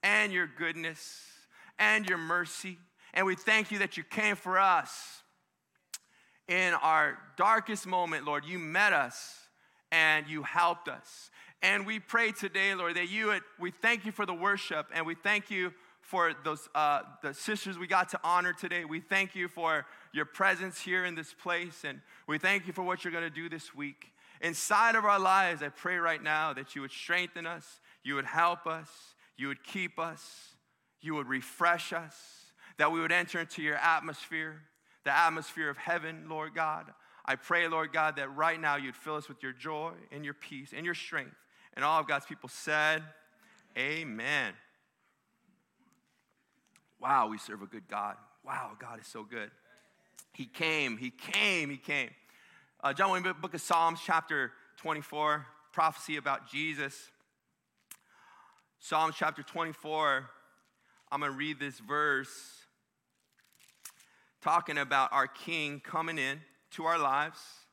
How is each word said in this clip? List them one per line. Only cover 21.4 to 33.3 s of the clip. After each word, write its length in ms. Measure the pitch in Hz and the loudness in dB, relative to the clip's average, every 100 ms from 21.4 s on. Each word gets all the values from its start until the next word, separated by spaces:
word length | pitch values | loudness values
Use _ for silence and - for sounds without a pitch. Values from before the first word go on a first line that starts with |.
| 185 175 175 151 | -4 -4 -4 -10
and 180 | 147 135 - - - | -10 -10 -16 -20 -4
we 100 | 151 | -2
thank 300 | 185 196 180 | 2 2 0
you 80 | |
for 80 | 180 | -6
what 200 | 180 180 | -2 -2
you're 100 | 180 | -2
gonna 180 | 170 170 | -4 -4
do 180 | 156 165 | -6 -10
this 260 | 165 - | -10 -12
week. 380 | 139 143 - - _ - - | -10 -10 -10 -20 _ -20 -6
Inside 520 | 170 170 - 208 233 | -4 -2 2 6 6
of 120 | 226 208 | 6 4
our 120 | 202 | 4
lives, 440 | 190 190 185 151 | 6 6 4 2
I 80 | 147 | -4
pray 260 | - 175 180 | -6 -4 0
right 240 | 170 160 | 2 0
now 320 | 151 156 156 | 0 0 0
that 220 | 131 139 | -4 -8
you 80 | - | -8
would 100 | 135 | -8
strengthen 540 | - - 175 175 175 165 | -10 -2 0 0 -6 -8
us, 340 | 170 - - _ _ | -8 -12 -20 _ _
you 140 | 127 143 | -4 -4
would 100 | 135 | -2
help 400 | 156 170 175 165 | 2 2 2 -4
us, 480 | 160 156 - - _ _ - | -6 -8 -20 -20 _ _ -8
you 120 | 135 | -6
would 140 | 139 | -6
keep 340 | - 196 180 - | -8 -6 -6 -4
us, 580 | 165 160 - - - _ _ _ _ _ | -6 -6 -16 -20 -20 _ _ _ _ _
you 140 | 156 | -6
would 140 | 151 127 | -4 -2
refresh 680 | 131 127 - 170 170 165 | -2 -4 2 4 4 0
us, 580 | 170 160 - - - - _ - - | -6 -8 -18 -20 -20 -20 _ -20 2
that 160 | 151 | 2
we 80 | 165 | 4
would 120 | 165 | 2
enter 280 | 175 175 | 2 2